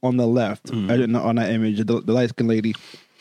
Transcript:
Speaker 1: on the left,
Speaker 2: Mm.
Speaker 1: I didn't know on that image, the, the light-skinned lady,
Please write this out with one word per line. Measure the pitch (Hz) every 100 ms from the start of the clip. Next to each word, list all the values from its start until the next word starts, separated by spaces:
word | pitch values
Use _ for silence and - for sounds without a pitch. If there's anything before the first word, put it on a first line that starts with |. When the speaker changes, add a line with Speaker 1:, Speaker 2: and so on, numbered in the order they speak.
Speaker 1:
on | 127 123
the | 117
left, | 123 107 107 -
Speaker 2:
Mm. | 117 98
Speaker 1:
I | 120
didn't | 117
know | 117
on | 117 117
that | 107
image, | 113 110 104
the, | 110 117
the | 98
light-skinned | 123 120 - 117
lady, | 110 110 107 - - _ _